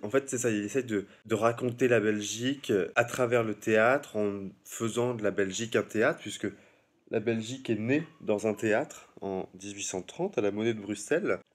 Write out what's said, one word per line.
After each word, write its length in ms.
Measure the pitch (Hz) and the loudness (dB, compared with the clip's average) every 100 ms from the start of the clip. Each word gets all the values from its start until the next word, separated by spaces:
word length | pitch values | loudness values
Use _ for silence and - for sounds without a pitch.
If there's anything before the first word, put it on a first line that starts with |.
En 60 | 104 | 0
fait, 180 | 135 135 | 0 0
c'est 100 | 120 | 0
ça, 100 | 120 | 0
il 120 | 107 | 0
essaie 220 | 101 135 | 0 -2
de, 220 | 117 101 98 - 107 | 0 -2 -2 -8 -2
de 80 | |
raconter 540 | 107 113 117 123 120 127 | 2 2 2 -2 2 4
la 140 | 117 | 6
Belgique 720 | 107 104 101 110 123 139 - 101 82 120 | 4 0 -2 -4 -4 -2 2 2 2 0
à 100 | 120 | 0
travers 400 | - 120 120 110 | 2 2 2 2
le 100 | 104 | -2
théâtre 600 | 113 107 113 143 - 107 | 2 4 6 4 0 -2
en 240 | 104 101 95 - - | -2 -2 -8 -12 -14
faisant 480 | - 113 113 123 | -6 -2 0 0
de 100 | 117 | 0
la 80 | 104 | -2
Belgique 460 | 90 98 95 117 113 | 0 -2 -2 0 0
un 60 | |
théâtre, 360 | 101 107 127 160 | 0 2 2 0
puisque 280 | 104 - 101 - - _ _ _ - | -6 -6 -6 -8 -16 _ _ _ -6
la 100 | 113 | -2
Belgique 480 | 110 113 110 135 - | 0 -2 -4 -6 -2
est 100 | 107 | -2
née 240 | 113 147 160 - | 2 0 -2 -6
dans 260 | 104 101 110 | -2 0 0
un 100 | 104 | 0
théâtre 520 | 113 110 - - - - | 2 0 0 -8 -20 -10
en 260 | 98 95 - | -6 -4 -6
dix-huit 300 | 90 101 101 | -12 -14 -8
cent 180 | - 92 | -6 -6
trente 360 | - - 190 131 | -6 -6 -4 0
à 40 | |
la 100 | 101 | 0
Monnaie 220 | 104 117 | 2 0
de 80 | 110 | -2
Bruxelles. 580 | 98 101 - 151 - 92 - | -4 -6 -2 0 0 -2 -4